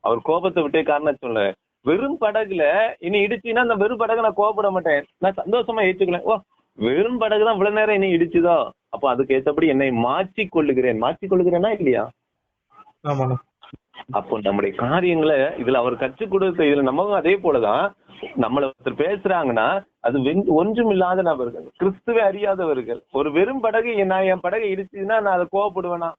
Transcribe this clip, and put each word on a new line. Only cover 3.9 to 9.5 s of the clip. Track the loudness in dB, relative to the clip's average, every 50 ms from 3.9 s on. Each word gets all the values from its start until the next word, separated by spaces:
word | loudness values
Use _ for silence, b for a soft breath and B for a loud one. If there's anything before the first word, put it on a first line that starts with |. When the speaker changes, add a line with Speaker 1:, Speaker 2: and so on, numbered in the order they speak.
| 0 -2
Speaker 1:
படகை | 0 0 0 0
நான் | 0 0 0 2
கோபப்பட | 0 0 0 0 -2 0
மாட்டேன், | 0 0 0 0 0 0 -2 _ _ _
நான் | -2 -2 -2 -2
சந்தோஷமா | -4 -2 0 -2 0 -2 -2 0 0
ஏத்துக்கலாம். | 0 2 2 0 0 0 -2 0
ஓ, | -2 -2 -2 -2 _ _ _ _ _ _ -2
வெறும் | 0 0 2 2 0 0 0 -2
படகு | 0 0 2 2 2
தான் | 2 2
இவ்வளவு | 2 0 0 2 2
நேரம் | 2 2 2 2
இனி | 2 2
இடிச்சுதோ, | 2 2 0 2 2 2 4 4 4 2 2 -2 -8 _ _ _
அப்போ | -8 -2 0 0
அதுக்கு | 0 0 0 0 0
ஏத்தபடி | 0 0 0